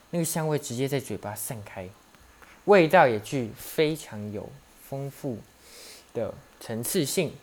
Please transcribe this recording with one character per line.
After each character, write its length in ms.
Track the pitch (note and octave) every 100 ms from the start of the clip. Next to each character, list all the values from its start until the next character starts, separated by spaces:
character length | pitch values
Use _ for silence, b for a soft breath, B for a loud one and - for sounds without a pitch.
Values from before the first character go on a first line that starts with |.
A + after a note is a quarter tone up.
| -
那 80 | F3
个 80 | D#3+
香 220 | E3+ D#3
味 100 | D3
直 180 | - A#2+
接 120 | C3+
在 120 | C#3
嘴 160 | A2 G2
巴 180 | G#2 G#2+
散 220 | - A2+
开， 240 | G2+ G2 F#2 - - - B B B B F3+
味 220 | G3+ D#3
道 200 | F#3 C3+
也 120 | G#2+
具 320 | - C#3 A2 -
非 400 | - - D#3 D#3+
常 360 | - G#2+ G#2
有 180 | G2+ - C#3 - - -
丰 240 | C3+ C#3
富 260 | - C#3+ A2 - - B B B B B A#2+
的 180 | G#2+ C#3 - -
层 240 | - A#2
次 220 | A#2 F#3+ C#3
性。 260 | G3 C#3 -